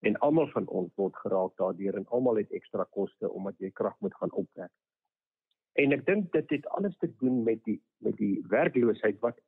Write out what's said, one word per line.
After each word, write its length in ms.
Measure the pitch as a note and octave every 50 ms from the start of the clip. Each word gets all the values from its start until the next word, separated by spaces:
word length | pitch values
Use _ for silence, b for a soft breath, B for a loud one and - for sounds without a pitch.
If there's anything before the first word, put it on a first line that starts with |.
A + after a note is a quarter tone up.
| -
En 160 | G#2+ G#2 -
almal 300 | - C#3+ D3+ E3 D3+ B2+
van 160 | - A#2+ G2
ons 240 | - - F#2+ F2+ E2+ _ -
word 180 | G2 F#2 -
geraak 400 | - - G#2+ F#2+ F#2+ F#2 F#2 _
daardeur 420 | _ F#2+ F#2+ F#2 E2+ F#2+ G2 F#2+ G2+
en 80 | F#2+
almal 340 | - - B2 C3 B2+ A2+ G#2+ G#2
het 120 | - -
ekstra 320 | F#2 - - - G#2+ F#2 -
koste 400 | _ G2+ G2 F#2+ _ _ A2 F#2
omdat 280 | - - F#2+ G2 F2+ _
jy 120 | F#2+ F#2+
krag 280 | - - A2 G2+ F#2+ _
moet 140 | - G2 -
gaan 180 | - - - -
opwek. 380 | - F#2 - _ - - - _ _ _ _ _ _ _ _ _ _ _ _ _ _ _ _ _ _ _ _ _
En 180 | - C#3+ C#3 C#3+
ek 100 | C#3 C#3
dink 260 | - F#3+ G#3 G3+ E3 -
dit 180 | D#3+ D3+ -
het 160 | D#3 C#3+ - - -
alles 200 | - G3 G3+ E3+ _
te 100 | - - A#2+ _
doen 240 | C3 C3 B2+ B2+ A2+
met 200 | A2+ A2+ A2+ _
die, 140 | - G#2 - _ _ _ _
met 180 | - G#2+ G#2 -
die 240 | G#2+ G2+ G2 - F#2 -
werkloosheid 720 | G2+ A#2+ D#3 E3 C#3 B2+ A#2+ A#2 G#2+ - - A2 G2+ - -
wat 140 | A#2+ B2 - _